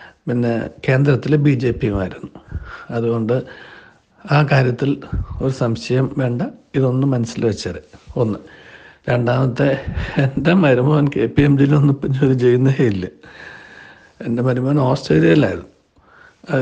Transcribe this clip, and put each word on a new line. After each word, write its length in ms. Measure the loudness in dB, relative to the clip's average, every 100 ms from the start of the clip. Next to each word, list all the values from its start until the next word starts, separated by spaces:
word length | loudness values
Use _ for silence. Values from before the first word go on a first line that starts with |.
| -20 _ -6
പിന്നെ 260 | -4 -2 -2 -6 -8 -2
കേന്ദ്രത്തിലെ 500 | 2 2 0 2 2
ബി 160 | 2
ജെ 180 | 2 0
പിയുമായിരുന്നു. 600 | -2 -2 -2 -4 -8 -18 -20 -14 -14 -12 -18 -10
അതുകൊണ്ട് 460 | -4 -2 -2 0 -2 -4 -16 -20 -20 -20 _ _ _ -2
ആ 140 | 0 2
കാര്യത്തിൽ 380 | 2 2 0 -2 -4 -4 -8 -6 -4
ഒരു 120 | -4 -2
സംശയം 440 | -2 -4 -2 0 0 -2
വേണ്ട, 240 | -2 -2 -6 -8 _ 0
ഇതൊന്ന് 320 | 0 2 0
മനസ്സിൽ 340 | 0 -2 -2 -2
വെച്ചേരെ. 360 | -2 -6 -10 -14 -20 -12 -2
ഒന്ന്. 220 | -2 -2 -10 -20 -20 -20 -20 -14 -4
രണ്ടാമത്തെ, 600 | -2 0 0 0 0 0 0 -4 -8 -6 -2
എൻ്റെ 360 | 0 0 2
മരുമോൻ 540 | 4 4 4 4 2 2
കെ 180 | 0 -2
പി 160 | 2
എം 120 | 4 4
ജിയിലൊന്നും 380 | 4 4 4 2
ഇപ്പം 180 | -2
ജോലി 240 | 0 2 2 2
ചെയ്യുന്നേ 300 | 4 2 2 0
ഇല്ല. 140 | 0 -6 -12 -20 -20 -20 -20 -20 -20 -20 -20 _ -14
എൻ്റെ 200 | -6 -2
മരുമോൻ 380 | 0 0 0 0
ഓസ്ട്രേലിയയിലായിരുന്നു. 880 | 2 0 2 4 4 4 2 0 -10 _ _ _ _ -20 -20 _ -6
അത് 120 | -2